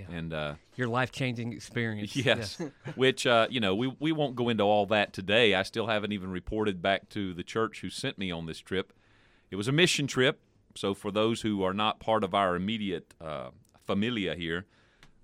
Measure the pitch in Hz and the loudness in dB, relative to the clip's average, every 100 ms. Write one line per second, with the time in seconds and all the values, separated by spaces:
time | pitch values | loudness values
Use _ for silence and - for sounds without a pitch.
0 | 92 85 82 78 76 73 _ - 123 120 | -10 -8 -6 -4 -6 -8 _ -6 -2 -2
1 | 127 - 131 120 117 - - 120 113 107 | -2 -4 -4 -4 -8 -10 -8 -4 -4 -4
2 | 104 139 123 113 101 - 156 - - 131 | -4 0 2 2 -2 -8 -10 -10 -10 2
3 | 131 131 135 117 110 127 101 98 131 123 | 2 4 4 6 4 2 2 2 0 -2
4 | 151 160 143 127 120 110 101 104 98 107 | -2 0 -2 0 0 4 6 6 4 2
5 | 101 - 92 107 117 95 95 117 107 107 | 2 -2 0 4 6 4 0 -2 -2 0
6 | 101 104 92 90 - 110 107 92 98 95 | -2 -4 -6 -8 -4 -2 0 0 0 0
7 | - 107 95 85 - 113 110 - 92 - | -2 -6 -6 -6 -6 -2 -2 -4 -10 -8
8 | 131 - 95 82 80 78 - 95 - _ | -8 -6 -6 -6 -8 -10 -4 -4 -4 _
9 | _ _ _ _ _ 95 104 147 175 - | _ _ _ _ _ -6 0 4 4 4
10 | 139 - 131 - _ _ _ - 101 98 | 0 2 2 2 _ _ _ -6 -4 -2
11 | 104 98 113 110 113 101 92 98 107 - | -2 0 2 0 -2 0 0 2 -2 -2
12 | - 110 98 101 98 87 95 113 101 85 | 0 0 2 2 4 2 -2 -2 -4 -4
13 | - - 80 71 64 - _ _ - 98 | -8 -14 -10 -8 -10 -16 _ _ -4 0
14 | 110 117 90 80 85 85 98 _ _ _ | 0 0 -2 -4 -4 -4 -6 _ _ _
15 | - _ | -20 _